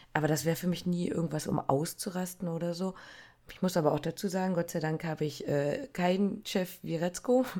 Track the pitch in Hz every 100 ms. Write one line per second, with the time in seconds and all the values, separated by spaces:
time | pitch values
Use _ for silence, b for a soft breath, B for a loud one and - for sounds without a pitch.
0 | B 151 151 156 151 165 180 170 180 175
1 | 175 - 165 151 - - - 135 165 -
2 | 208 180 180 - 180 165 170 170 190 185
3 | B B B B - - 185 180 151 147
4 | 165 165 202 185 185 175 170 175 156 160
5 | 170 156 156 - - 143 143 208 269 -
6 | 180 190 202 - - 202 180 - - 160
7 | 175 180 - 247 254 180